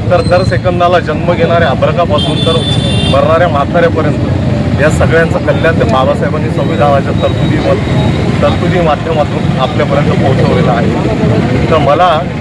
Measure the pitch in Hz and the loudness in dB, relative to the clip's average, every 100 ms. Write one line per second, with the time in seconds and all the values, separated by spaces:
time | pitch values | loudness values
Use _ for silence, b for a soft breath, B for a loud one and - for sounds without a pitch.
0 | - 175 165 180 190 175 185 175 175 175 | 0 0 2 0 2 0 -2 0 0 0
1 | 156 147 170 170 165 170 160 - 151 156 | -2 -4 -2 0 0 2 0 0 0 0
2 | 170 196 156 - 165 160 - - - - | 0 0 0 -2 0 0 0 0 0 0
3 | - 131 147 165 175 143 143 170 170 160 | 0 2 2 2 0 0 -2 0 0 0
4 | 147 - - - - - - - 151 - | -2 -2 -2 -2 -2 -2 -2 0 0 2
5 | 127 165 165 175 170 147 160 165 151 131 | 2 2 0 -2 -2 0 0 0 0 0
6 | 139 - 156 151 - - 135 - 143 139 | 0 0 -2 -2 -2 -2 -2 0 2 2
7 | 139 127 - - - 151 - - - - | 0 -2 0 0 0 0 0 -2 0 0
8 | - - - - 147 160 170 180 165 147 | 0 0 -2 0 0 0 0 0 0 -2
9 | 165 160 139 156 - 131 127 - 139 139 | -2 -2 -2 -2 -2 -2 -2 -2 0 0
10 | - - - - - 170 160 117 - 156 | 0 0 0 2 2 2 0 0 0 0
11 | 156 - - - - - - 160 139 151 | -2 0 0 0 0 0 0 2 2 2
12 | 180 156 180 - | 2 2 -2 -6